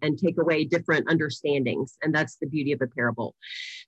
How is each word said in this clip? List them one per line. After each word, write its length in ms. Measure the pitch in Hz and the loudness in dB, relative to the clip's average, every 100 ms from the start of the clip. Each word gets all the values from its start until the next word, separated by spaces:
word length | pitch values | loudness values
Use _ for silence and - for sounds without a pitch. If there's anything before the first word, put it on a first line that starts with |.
and 160 | 151 151 | -2 0
take 200 | 175 170 | 0 2
away 260 | 165 156 | 2 2
different 440 | 147 170 - 156 - | 2 0 2 2 4
understandings. 880 | 165 151 - 151 143 120 80 135 - | 2 2 -2 0 2 2 0 -4 -4
And 120 | 156 | 0
that's 220 | 156 135 - | 0 0 -4
the 100 | 147 | -6
beauty 240 | 151 139 | -2 -2
of 100 | 135 | 0
a 40 | 127 | -2
parable. 460 | 127 120 113 107 - - - - - | 0 -2 0 -6 -8 -14 -14 -14 -16